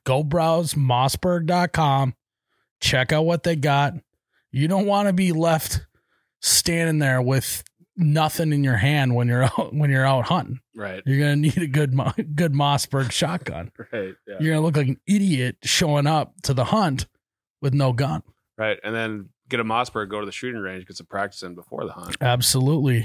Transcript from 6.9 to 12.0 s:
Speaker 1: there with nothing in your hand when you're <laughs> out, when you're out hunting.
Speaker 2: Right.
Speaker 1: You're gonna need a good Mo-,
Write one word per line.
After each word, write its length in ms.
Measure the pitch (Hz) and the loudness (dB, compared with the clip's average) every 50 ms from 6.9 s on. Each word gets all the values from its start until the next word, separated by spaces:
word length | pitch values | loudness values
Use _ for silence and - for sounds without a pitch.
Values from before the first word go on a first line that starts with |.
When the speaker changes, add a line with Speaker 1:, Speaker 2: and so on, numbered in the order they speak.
| 156 151 | 2 2
Speaker 1:
there 220 | 147 135 131 127 127 | 2 2 2 2 2
with 400 | 127 135 131 - - - - - - _ _ _ _ - | 2 2 0 0 -2 -6 -8 -10 -14 _ _ _ _ -4
nothing 560 | - 170 151 147 160 156 156 - - 165 156 151 | 0 2 2 4 4 2 0 0 0 0 0 2
in 100 | 143 143 | 2 2
your 140 | 135 123 | 2 2
hand 380 | 107 95 139 151 147 135 127 120 | 2 2 2 2 2 2 2 2
when 120 | 120 120 120 | 2 2 2
you're 140 | 120 123 127 | 2 2 2
<laughs> 160 | 123 - - | 2 0 -2
out, 160 | - - - | -4 -4 -2
when 160 | 151 151 143 | 0 2 2
you're 160 | 135 131 131 | 2 2 4
out 200 | 135 135 131 117 | 4 2 2 2
hunting. 340 | - 170 180 - - 131 127 _ _ - | 0 0 -2 -2 -4 -8 -12 _ _ -16
Speaker 2:
Right. 260 | 113 104 98 92 95 - | -12 -10 -10 -10 -6 -2
Speaker 1:
You're 120 | 135 135 139 | 0 2 2
gonna 180 | 147 147 143 | 2 2 2
need 220 | 147 147 156 - - | 2 2 2 2 0
a 80 | 170 | -2
good 260 | 147 127 151 151 139 127 | 0 0 0 0 2 0
Mo-, 180 | 135 | 0